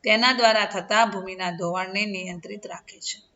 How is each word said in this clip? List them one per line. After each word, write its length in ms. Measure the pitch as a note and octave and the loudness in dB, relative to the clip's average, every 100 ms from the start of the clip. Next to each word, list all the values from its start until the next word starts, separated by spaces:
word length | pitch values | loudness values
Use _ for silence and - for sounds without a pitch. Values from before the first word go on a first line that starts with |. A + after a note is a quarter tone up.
તેના 280 | G#3+ A3 B3 | 2 4 4
દ્વારા 320 | B3 A3+ A3 | 6 4 4
થતા 400 | G3+ G3 F3+ G#3 | 2 -4 0 4
ભૂમિના 460 | A3+ G3+ F#3+ F#3 F3+ | 4 0 -8 -6 -6
ધોવાણને 560 | E3+ F3 F3+ F#3 G3 G#3+ | -4 -4 -4 -4 -4 -4
નિયંત્રિત 600 | F#3+ F#3 F3+ F3 G#3 - | -6 -8 -12 -12 -14 -12
રાખે 340 | - - - | -16 -16 -14
છે. 260 | - - _ | -12 -12 _